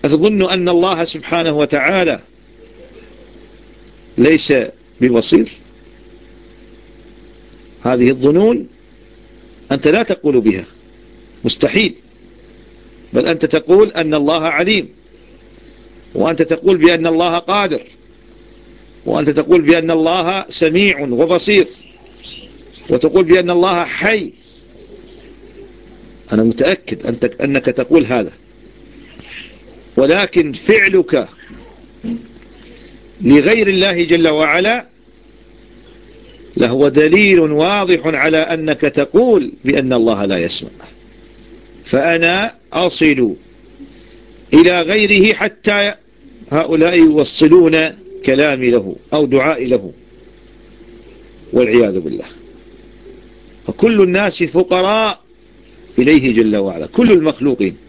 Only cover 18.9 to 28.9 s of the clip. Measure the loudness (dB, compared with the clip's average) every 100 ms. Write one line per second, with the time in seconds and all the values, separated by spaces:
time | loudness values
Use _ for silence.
18.9 | -14 -6 -2 0 -2 2 2 4 0 2
19.9 | 0 0 -2 -2 -6 -8 -2 0 0 0
20.9 | -2 -4 -2 0 0 0 0 0 -6 -20
21.9 | -20 -20 -20 -20 -20 -20 -20 -20 -20 -4
22.9 | -2 -2 -2 2 2 2 0 0 0 -4
23.9 | -6 -4 -4 -6 -14 _ -20 -20 -20 -20
24.9 | -20 -20 -20 -20 -20 -20 -20 -20 -20 -20
25.9 | -20 -20 -20 -4 0 0 0 -2 -2 -6
26.9 | -10 -8 -4 -6 -4 -4 -2 -4 -4 0
27.9 | 2 2 -4 -6 -10 _ -20 -20 -20 -20